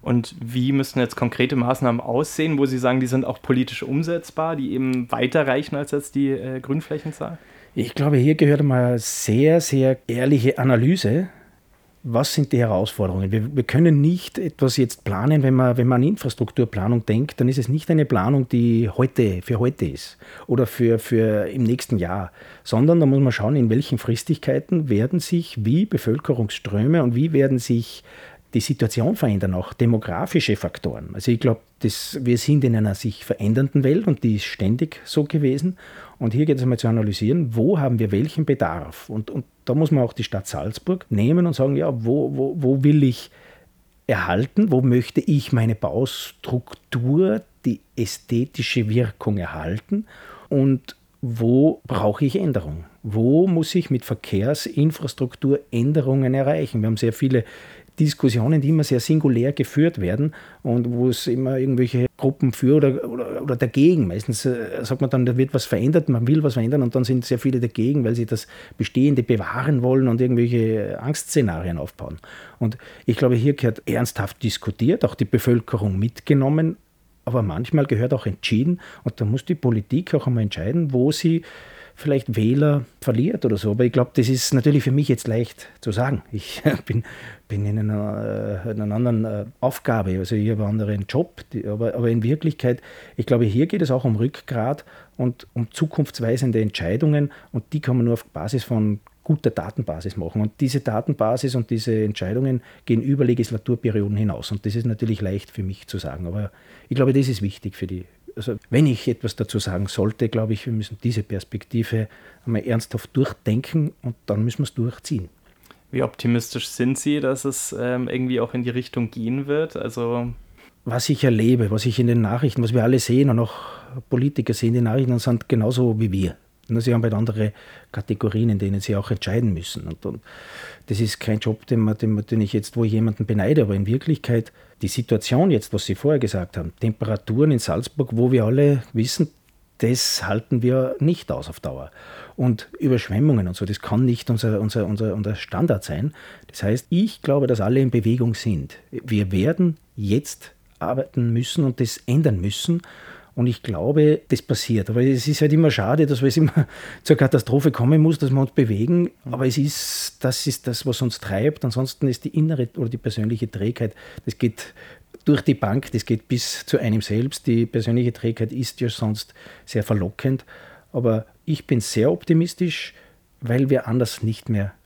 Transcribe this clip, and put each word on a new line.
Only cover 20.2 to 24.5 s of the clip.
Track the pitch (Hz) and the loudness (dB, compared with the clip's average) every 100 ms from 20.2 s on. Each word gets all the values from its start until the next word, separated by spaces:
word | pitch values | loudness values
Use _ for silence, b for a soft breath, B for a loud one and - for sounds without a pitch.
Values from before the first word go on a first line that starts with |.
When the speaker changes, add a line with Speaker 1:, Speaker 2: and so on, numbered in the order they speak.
| B B B | B B B
Speaker 2:
oder | 117 120 | 0 0
für, | - 117 113 | 2 2 2
für | - 113 110 107 95 | 2 2 2 2 -2
im | 135 | 0
nächsten | 117 123 - 110 | 0 0 -2 -2
Jahr, | 87 95 90 B B B | 0 -4 -6 B B B
sondern | - 113 147 170 | -2 2 4 6
da | 143 | 6
muss | 135 | 4
man | 135 | 4
schauen, | 113 107 147 | 2 0 2
in | 117 | 4
welchen | 113 - 120 | 2 0 -4
Fristigkeiten | - 117 - 151 - | -2 -4 -2 -2 0